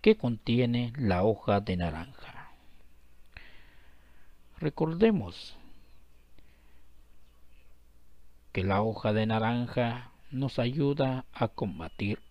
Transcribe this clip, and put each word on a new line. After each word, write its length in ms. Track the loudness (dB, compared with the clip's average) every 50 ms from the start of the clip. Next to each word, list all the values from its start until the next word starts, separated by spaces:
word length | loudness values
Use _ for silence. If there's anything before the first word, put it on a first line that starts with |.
¿qué 160 | 10 8 8
contiene 760 | 8 6 0 0 0 0 2 4 4 4 4 4 2 0 -2 -2
la 280 | 0 2 2 4 6 4
hoja 360 | 4 4 2 2 2 2 2
de 160 | 2 0 0
naranja? 720 | 0 0 -2 -2 -4 -8 -10 -14 -16 -16 -16 -16 -16 -16 -16 -20 -20 -20 -20 -20 -20 -20 -20 -20 -20 -20 -20 -20 -20 -20 -18 -18 -18 -18 -18 -18 -18 -18 -18 -20 -20 -20 -20 -20 -20 -20 -20 -20 -20 -20 -20 -20 -20 -20 -20 -12 -2
Recordemos 1000 | -2 -2 0 0 0 0 4 6 6 6 6 4 0 -4 -10 -12 -14 -16 -16 -16 -16 -16 -16 -16 -18 -20 -20 -20 -20 -20 -20 -20 -20 -20 -20 -20 -18 -20 -20 -20 -20 -20 -20 -20 -20 -18 -20 -20 -20 _ -20 -20 -20 -20 -20 -20 -20 -20 -20 -20 -20 -20 -20 -20 -20 -20 -20 -20 -20 -18 -18 -16 -16 -18 -18 -20 -20 -6
que 120 | -2 0 2
la 180 | 2 2 4
hoja 300 | 2 2 0 0 0 2
de 140 | 2 4 2
naranja 840 | 2 2 2 2 2 2 0 -2 0 0 0 0 0 0 -4 -10 -14 -18 -18 -16 -8
nos 280 | -4 -2 -2 -2 0 0
ayuda 680 | 0 0 2 2 2 2 2 2 2 0 0 -2 -6 -10
a 160 | -2 -2 -2 -2
combatir 720 | 0 -4 -4 -4 -4 -6 -8 -10 -6 -4 -2 -2 -2 -4 -6 -4